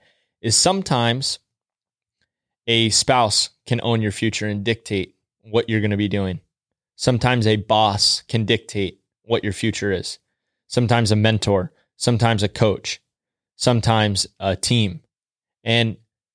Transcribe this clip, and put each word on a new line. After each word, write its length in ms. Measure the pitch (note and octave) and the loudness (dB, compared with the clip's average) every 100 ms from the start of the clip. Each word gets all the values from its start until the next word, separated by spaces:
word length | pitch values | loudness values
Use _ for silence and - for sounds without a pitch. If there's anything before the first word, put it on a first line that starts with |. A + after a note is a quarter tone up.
| _ _ _ _ | _ _ _ _
is 140 | A#2+ - | -2 0
sometimes 840 | - G3 - B2+ A#2 B2 C3+ - _ _ _ _ _ _ _ _ _ _ _ _ - | 2 0 0 0 0 -2 -4 -8 _ _ _ _ _ _ _ _ _ _ _ _ 0
a 240 | A#2 A2+ | 2 2
spouse 580 | - - B2+ A2 - - _ - | 0 2 2 2 0 -4 _ -4
can 160 | A#2+ | -2
own 220 | A#2 A2+ | 0 0
your 80 | G#2+ | -2
future 360 | - A2+ - G#2+ | -2 -4 -2 -4
and 160 | G#2 | -4
dictate 520 | G2+ A2+ - G2+ F2+ _ _ _ | -2 -4 -4 -6 -6 _ _ _
what 260 | A2 A2 A#2 | -4 -2 0
you're 120 | A2 | 0
gonna 160 | G#2 G2+ | 0 0
be 100 | G#2 | 0
doing. 320 | G2+ F#2+ F2 - _ _ _ _ - | -2 -2 -6 -12 _ _ _ _ -6
Sometimes 520 | - B2 B2 B2 A2 | -2 0 2 2 2
a 80 | G#2+ | 2
boss 640 | G2 G#2+ G#2+ G#2 - - - | 2 2 4 2 0 -2 -4
can 180 | A2+ G#2 | -2 0
dictate 560 | A2+ - G#2 F#2 - _ _ | -2 -2 -6 -6 -6 _ _
what 200 | G#2+ A2+ | -4 -2
your 100 | G#2 | -2
future 380 | F#2+ A2+ - G#2 | -4 -4 -2 -2
is. 280 | F#2 - - _ _ _ _ _ | -4 -6 -14 _ _ _ _ _
Sometimes 440 | - A#2+ A#2+ A2 | 0 2 2 2
a 60 | G#2+ | 2
mentor, 560 | A2 A2 - G2 F2+ _ _ - | 2 2 0 0 -2 _ _ -6
sometimes 460 | - A#2 A#2 A2 | 0 2 2 2
a 40 | G2+ | -2
coach, 540 | - A2 - - - _ _ _ _ _ - | 0 0 0 -6 -12 _ _ _ _ _ -4
sometimes 680 | - A#2+ A2+ A2 G#2+ G2 - - | 0 0 2 2 2 0 -6 -6
a 160 | G2 F#2 | -4 -4
team. 460 | - A#2+ G#2 E2+ - _ _ _ _ _ A#2 | 0 0 0 -4 -16 _ _ _ _ _ -2
And 320 | A#2 A2+ - _ _ _ | 0 0 -4 _ _ _